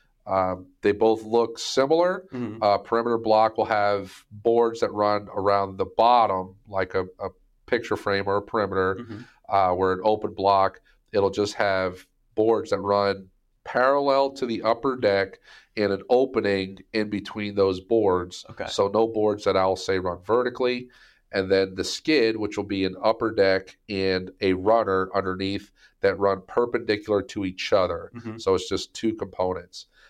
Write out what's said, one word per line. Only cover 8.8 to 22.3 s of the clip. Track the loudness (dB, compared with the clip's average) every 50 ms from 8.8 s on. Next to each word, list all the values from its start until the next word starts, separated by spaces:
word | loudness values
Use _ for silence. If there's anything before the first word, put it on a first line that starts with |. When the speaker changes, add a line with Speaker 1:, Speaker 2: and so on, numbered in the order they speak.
| 0 0 -2
Speaker 2:
Mm-hmm. | -4 -8 -14 -14 -16 -16 -18 _ _ _ 0
Speaker 1:
uh, | 2 2 4 4 2
where | 2 2 2
an | 0 2 2
open | 2 2 2 0 -6 -6
block, | 0 2 2 4 4 2 2 -2 -6 _ _ _ _ _ _
it'll | 0 2 2 2
just | 2 0 -2 -2 0
have | -2 0 0 2 0 0 -2 -4 -8 -18 _ _ _ _ _ _
boards | 0 2 2 2 0 0 -2
that | -4 -4
run | 0 2 2 2 4 2 0 -2 -6 -20 _ _ _ _ _ _ _
parallel | -4 0 2 2 4 2 2 2 2 2 2 2 0
to | -2 -4 -6
the | -4 -4 -2 0
upper | 0 0 0 0 -4 -4 0
deck | 2 2 2 2 0 -2 -6 -18 _ -20 -20 -20 _ _ _ -2
and | 0 0
an | 0 -2 0 2
opening | 2 4 4 2 0 0 0 2 0 0 -2 -4 -8 -16 -20 _
in | -4 -4 -2 -2
between | -4 -6 -8 -8 -10 -8 -8 -6 0
those | 2 2 2 2 -2
boards. | -2 _ 0 2 4 4 2 0 -2 -6 -12 -18 -18 -18
Speaker 2:
Okay. | -12 -12 -10 -8
Speaker 1:
So | 0 0 0 2
no | 2 2 0 2
boards | 0 0 0 0 0 0 0
that | 0 2 2
I'll | 2 2 0 -2
say | -2 -4 -4 -2
run | -2 -4 -8 -8 -4
vertically. | 0 0 0 0 0 -4 -2 -2 -2 -2 -4 -6 -12 _ _ -20 _ _ _ _ _
And | -4 -4 0 2
then | 2 2 2 0 -2
the | -6 -6
skid, | -6 -6 -8 -2 0 2 2 2 2